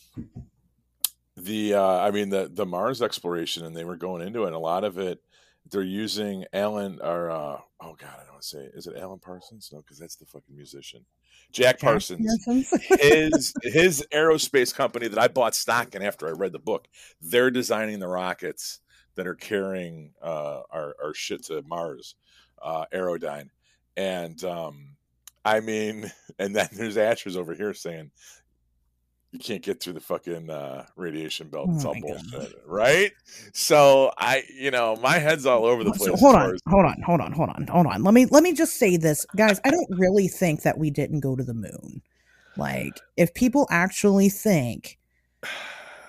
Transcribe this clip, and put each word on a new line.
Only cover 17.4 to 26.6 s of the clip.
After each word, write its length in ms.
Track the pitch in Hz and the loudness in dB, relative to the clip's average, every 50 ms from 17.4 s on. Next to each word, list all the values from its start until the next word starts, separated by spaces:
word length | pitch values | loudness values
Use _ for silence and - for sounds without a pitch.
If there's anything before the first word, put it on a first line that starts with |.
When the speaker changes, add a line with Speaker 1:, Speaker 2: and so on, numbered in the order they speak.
| 123 131 | 4 4
Speaker 1:
designing 480 | 123 127 120 - 113 107 110 107 107 101 | 2 0 -2 0 -2 -2 -2 -4 -6 -8
the 100 | 95 87 | -6 -6
rockets 720 | 90 90 92 90 87 - 90 82 - - - - - - _ _ _ _ _ _ _ | -4 -4 -4 -4 -6 -6 -8 -12 -10 -10 -12 -14 -14 -16 _ _ _ _ _ _ _
that 100 | - 92 | -10 -8
are 80 | 90 85 | -8 -8
carrying, 800 | - - - 107 101 95 95 95 92 87 85 82 80 78 73 _ _ - | -10 -8 -4 -4 -4 -4 -4 -6 -8 -10 -10 -14 -16 -20 -20 _ _ -10
uh, 400 | 82 82 76 76 73 71 65 - - | -8 -8 -6 -6 -8 -10 -10 -14 -12
our, 240 | - 80 76 73 71 - - | -10 -10 -10 -10 -10 -10 -10
our 120 | 78 78 | -10 -8
shit 300 | - - - 104 - - | -8 -8 -8 -10 -10 -10
to 160 | - 82 76 69 | -10 -10 -10 -8
Mars, 520 | 73 85 85 85 82 69 60 - - - _ _ _ _ _ _ _ _ _ - | -8 -8 -6 -6 -8 -8 -12 -16 -20 -20 _ _ _ _ _ _ _ _ _ -10
uh, 240 | 73 82 80 80 - - | -8 -6 -6 -6 -6 -6
Aerodyne. 560 | 92 92 90 87 85 78 76 71 73 71 69 _ _ _ _ _ _ _ _ _ | -4 -4 -4 -4 -4 -6 -8 -10 -10 -14 -18 _ _ _ _ _ _ _ _ _
And, 460 | - 95 95 92 90 85 82 82 80 87 | -6 -4 -4 -4 -6 -8 -10 -12 -10 -8
um, 520 | 92 87 85 82 76 71 71 71 69 143 _ _ _ _ _ _ - _ _ _ | -8 -6 -6 -8 -10 -12 -16 -20 -20 -20 _ _ _ _ _ _ -20 _ _ _
I 160 | 107 110 110 | 0 0 0
mean, 500 | 110 110 110 107 107 107 110 107 107 98 - _ _ | 0 -2 -4 -4 -4 -4 -6 -8 -12 -14 -14 _ _
<laughs> 140 | _ - _ | _ -8 _
and 160 | 95 101 101 | -6 -2 0
then 140 | 107 | -2